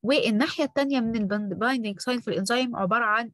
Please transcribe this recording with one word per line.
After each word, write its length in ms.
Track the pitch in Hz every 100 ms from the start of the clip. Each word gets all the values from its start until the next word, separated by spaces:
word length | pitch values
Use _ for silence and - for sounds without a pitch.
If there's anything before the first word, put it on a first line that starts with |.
والناحيه 600 | 208 285 220 214 302 -
الثانيه 360 | 285 - 277 269
من 320 | 233 226 202
البايندنج 680 | 208 208 175 233 262 214 202
سايت 240 | - 247
في 40 | 233
الانزيم 480 | 180 196 240 254 233
عباره 280 | 190 226
عن 260 | 226 214 233